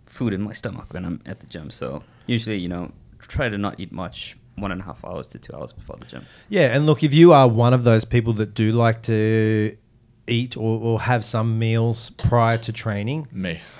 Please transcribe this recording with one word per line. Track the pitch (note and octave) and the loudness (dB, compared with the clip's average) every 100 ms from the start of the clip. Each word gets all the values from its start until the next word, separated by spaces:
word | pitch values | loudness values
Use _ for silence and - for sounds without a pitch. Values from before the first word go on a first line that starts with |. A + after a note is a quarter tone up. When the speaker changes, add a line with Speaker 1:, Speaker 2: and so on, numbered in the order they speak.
| - | -18
Speaker 1:
food | - A#2+ | -6 -4
in | F#2+ | -4
my | G#2 | -6
stomach | - A2 - - | -8 -12 -12 -14
when | F2+ F2 | -10 -8
I'm | E2+ - | -10 -12
at | - | -16
the | - | -16
gym. | E2 C#2+ | -16 -12
So | - B1+ C#2+ - _ - | -10 -10 -10 -14 _ -4
usually, | A#2 A2+ G#2 | -4 -4 -6
you | F2+ | -6
know, | F2 F2 - - - | -8 -10 -14 -20 -20
try | - - B2 | -10 -4 -4
to | G2+ | -4
not | G2+ - | -6 -8
eat | F#2 | -12
much | - F2 - - - _ - | -10 -10 -12 -16 -18 _ -10
one | G2 | -8
and | F#2 | -8
a | F2+ | -10
half | - - | -14 -12
hours | E2+ - | -12 -12
to | - | -16
two | - - | -16 -14
hours | C#2+ | -14
before | - - - | -16 -18 -18
the | A#2+ | -18
gym. | B1+ - - - | -18 -20 -20 -4
Speaker 2:
Yeah, | G3+ C3+ C3+ | 0 2 2
and | D3+ | 2
look, | D3+ | 2
if | D3+ | 4
you | D3 E3+ | 8 10
are | D3 C3 | 10 8
one | A2+ A#2+ | 6 4
of | B2+ | 4
those | A#2+ A2+ A2 | 4 4 2
people | A#2+ A#2 | 0 0
that | G#2+ G#2 | -2 -2
do | A2 A2 | 0 0
like | A#2 A#2 A2+ | 2 2 0
to | A#2 A2 A2 A2 A2 A2 G#2+ - _ _ _ _ - | -2 0 2 2 2 2 -2 -6 _ _ _ _ -4
eat | A#2+ B2 A#2+ | -2 -2 -4
or, | A2+ A2+ | -2 -2
or | A#2 A2+ | -2 -2
have | A#2+ B2 | 0 -2
some | G#2+ A2+ A2+ A2 | -2 -2 0 0
meals | A2+ A2+ A#2 A2+ - | 0 2 0 -2 -8
prior | - - A#2+ A2+ A2+ | -4 0 2 2 0
to | A2+ | -4
training. | A2 A2+ G2+ G#2+ D3+ C#3+ | -8 -6 -4 -4 -6 -8
Speaker 3:
Me. | F#2+ F#2 E2 - | -8 -8 -8 -12